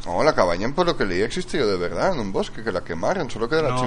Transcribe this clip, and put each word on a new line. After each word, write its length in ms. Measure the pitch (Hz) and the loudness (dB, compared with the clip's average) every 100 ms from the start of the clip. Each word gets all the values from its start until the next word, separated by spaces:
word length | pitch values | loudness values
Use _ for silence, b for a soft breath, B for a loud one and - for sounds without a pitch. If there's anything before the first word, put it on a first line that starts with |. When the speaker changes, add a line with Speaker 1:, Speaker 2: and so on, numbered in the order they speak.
| - | -2
Speaker 1:
No, 180 | 87 | 2
la 120 | 143 127 | 4 4
cabaña, 340 | 92 87 113 | 4 2 0
por 120 | 143 175 | 0 2
lo 100 | 156 | 2
que 80 | |
leí, 180 | 107 87 | 2 2
existió 420 | 113 180 185 - 113 | 0 -2 -4 0 0
de 120 | 92 | 0
verdad, 360 | 85 85 165 | 0 0 0
en 60 | 165 | 0
un 120 | 101 | -2
bosque, 320 | 120 214 - | -2 -4 -6
que 80 | 110 | -4
la 120 | 90 | -4
quemaron, 460 | - 82 107 185 135 | -4 -4 -2 -2 -4
solo 200 | 143 123 | -4 0
queda 140 | 156 | 0
la 60 | 151 | 0
Speaker 2:
No, 40 | 123 | 0